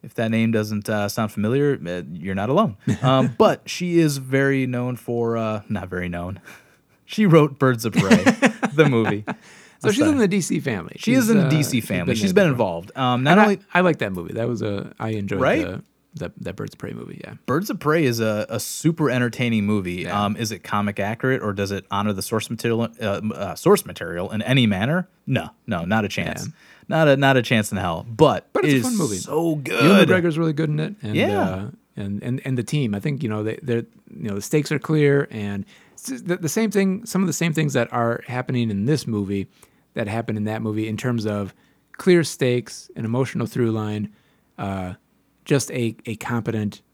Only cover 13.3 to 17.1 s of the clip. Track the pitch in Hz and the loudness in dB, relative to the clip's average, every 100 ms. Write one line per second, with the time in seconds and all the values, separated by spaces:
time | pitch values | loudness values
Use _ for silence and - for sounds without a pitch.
13.3 | 185 208 196 _ 175 180 156 107 92 85 | 6 6 2 _ 2 2 2 -2 -4 -6
14.3 | 110 120 117 110 101 - - 113 110 98 | -4 -4 -2 -4 -6 -8 -8 -6 -4 -4
15.3 | 101 - 269 302 92 - _ _ - 87 | 0 2 0 -2 -8 -12 _ _ -10 -10
16.3 | - - 95 104 - - 57 - | -10 -12 -8 -10 -10 -12 -12 -14